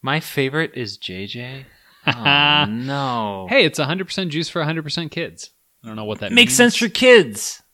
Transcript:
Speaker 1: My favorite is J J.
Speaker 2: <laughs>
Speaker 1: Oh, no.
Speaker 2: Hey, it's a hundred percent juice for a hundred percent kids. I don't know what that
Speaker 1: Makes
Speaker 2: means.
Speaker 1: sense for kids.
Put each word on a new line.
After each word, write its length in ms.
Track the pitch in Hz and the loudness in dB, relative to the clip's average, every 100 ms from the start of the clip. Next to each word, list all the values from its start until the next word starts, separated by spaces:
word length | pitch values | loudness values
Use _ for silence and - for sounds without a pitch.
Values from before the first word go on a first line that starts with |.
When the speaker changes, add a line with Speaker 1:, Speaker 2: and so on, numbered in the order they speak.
Speaker 1:
My 160 | 131 151 | -2 -4
favorite 520 | - - 135 147 160 | -4 -4 -2 -2 -4
is 220 | - 113 101 | -6 -10 -10
J 300 | - 92 101 | -12 -10 -10
J. 400 | 120 123 135 131 | -12 -12 -14 -18
Speaker 2:
<laughs> 360 | _ _ _ - | _ _ _ -4
Speaker 1:
Oh, 580 | 123 117 143 147 147 147 | 0 2 4 4 2 2
no. 800 | 110 131 139 135 120 107 98 92 | -2 -4 -4 -4 -4 -4 -6 -2
Speaker 2:
Hey, 140 | 262 170 | 2 2
it's 120 | - | 0
a 60 | |
hundred 220 | 139 175 185 | -4 -4 -6
percent 240 | - 185 | -6 -4
juice 160 | 151 165 | -4 -6
for 140 | 175 | -4
a 20 | |
hundred 180 | 151 160 | -4 -4
percent 280 | 156 156 165 | -6 -8 -8
kids. 380 | - 156 - - _ _ _ | -8 -10 -12 -20 _ _ _
I 40 | 117 | -16
don't 80 | 107 | -10
know 100 | 107 | -8
what 140 | 107 | -6
that 120 | 104 | 0
Speaker 1:
Makes 180 | 240 240 | 4 4
Speaker 2:
means. 40 | - | 6
Speaker 1:
sense 200 | 240 - | 4 4
for 120 | 226 | -4
kids. 760 | - 254 240 143 101 - - _ | 2 8 8 6 -4 -10 -12 _